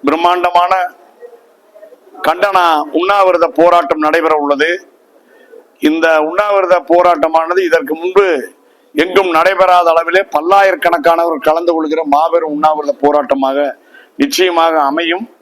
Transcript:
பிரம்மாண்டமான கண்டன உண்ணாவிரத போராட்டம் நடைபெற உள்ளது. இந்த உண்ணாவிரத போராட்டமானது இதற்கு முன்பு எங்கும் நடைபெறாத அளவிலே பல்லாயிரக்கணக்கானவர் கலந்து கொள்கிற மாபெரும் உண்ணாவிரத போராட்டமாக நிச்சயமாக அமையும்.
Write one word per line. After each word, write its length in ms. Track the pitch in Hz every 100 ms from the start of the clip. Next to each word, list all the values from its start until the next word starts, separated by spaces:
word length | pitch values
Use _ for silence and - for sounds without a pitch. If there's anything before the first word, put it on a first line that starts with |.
| 139
பிரம்மாண்டமான 640 | 156 170 180 175 175 180 190 180 - _ _ - - _ _ _ _ - - _ - 151
கண்டன 320 | 170 202 185 175 156 147 151
உண்ணாவிரத 480 | 180 202 190 170 165 151
போராட்டம் 460 | 175 175 165 156 151
நடைபெற 300 | 160 160 156
உள்ளது. 260 | 143 143 156 175 - _ _ _ _ _ _ - _ _ 151
இந்த 200 | 160 160 156 156
உண்ணாவிரத 480 | 180 208 202 185 180 143
போராட்டமானது 720 | 170 180 165 160 160 165 180 175
இதற்கு 240 | 160 139 156
முன்பு 260 | 175 190 196 147 113 _ _ _ _ 143
எங்கும் 360 | 175 185 190 160
நடைபெறாத 500 | 175 190 185 180 170
அளவிலே 280 | 165 170 175 196 147
பல்லாயிரக்கணக்கானவர் 1120 | 165 196 196 175 175 170 160 165 170 156 156
கலந்து 240 | 160 175
கொள்கிற 280 | 160 156 160 151
மாபெரும் 400 | 143 165 170 160 147
உண்ணாவிரத 380 | 156 156 143 139
போராட்டமாக 560 | 143 147 127 135 135 139 143 - _ - _ -
நிச்சயமாக 540 | - - 185 170 165 160 143
அமையும். 360 | 156 165 180 233 _